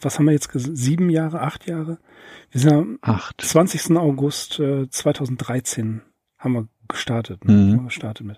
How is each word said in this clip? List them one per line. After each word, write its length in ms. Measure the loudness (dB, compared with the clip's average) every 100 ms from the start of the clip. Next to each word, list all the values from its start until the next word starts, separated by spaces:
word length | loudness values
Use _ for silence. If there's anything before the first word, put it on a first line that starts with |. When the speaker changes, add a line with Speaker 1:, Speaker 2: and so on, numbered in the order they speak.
Speaker 1:
was 180 | -4 2
haben 80 | 4
wir 60 |
jetzt 180 | 2 0
ges-, 200 | -6 -6
sieben 360 | -2 0 2 2
Jahre, 300 | 0 -2 -4
acht 260 | -6 -6 -8
Jahre? 320 | -8 -8 -10 _ -20 -20 -20 _
Wir 100 | 2
sind 120 | 4
am 260 | 4 2 -4
Speaker 2:
Acht. 380 | -2 -2 -4 -10
Speaker 1:
zwanzigsten 560 | 0 2 2 0 0 2
August, 640 | 2 0 -2 -4 -8 -4
äh, 280 | -2 -2 -4
zweitausenddreizehn 1120 | -2 -2 -2 -4 -6 -6 -4 -4 -4 -4 -6 -12 _ _ _
haben 140 | -2
wir 160 | -2 -4 _ -12
gestartet, 560 | -8 -4 -4 -4 -2 4
ne? 60 |
Speaker 2:
Mhm. 160 | 6 6
Speaker 1:
Haben 40 | 4
wir 60 | 0
gestartet 380 | -8 -10 -10
mit. 100 | -14